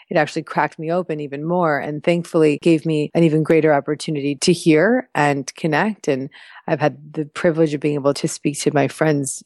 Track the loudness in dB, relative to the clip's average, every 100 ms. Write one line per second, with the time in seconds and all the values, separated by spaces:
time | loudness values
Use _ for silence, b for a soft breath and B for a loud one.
0 | _ 0 0 -4 -6 -2 -2 -4 -4 -4
1 | -4 -6 -6 -8 -2 0 2 0 -4 -4
2 | 0 -2 0 2 2 2 2 2 2 -2
3 | -2 2 2 2 2 4 4 2 0 -6
4 | -4 -4 -4 -2 0 2 4 4 4 2
5 | -2 0 0 0 -6 -6 -2 0 -2 -2
6 | -4 -4 -4 B B B -6 -2 -2 -4
7 | -12 -10 -10 -2 0 2 0 0 -2 0
8 | -2 -2 -4 -4 -6 -2 0 0 0 0
9 | 0 0 -2 -10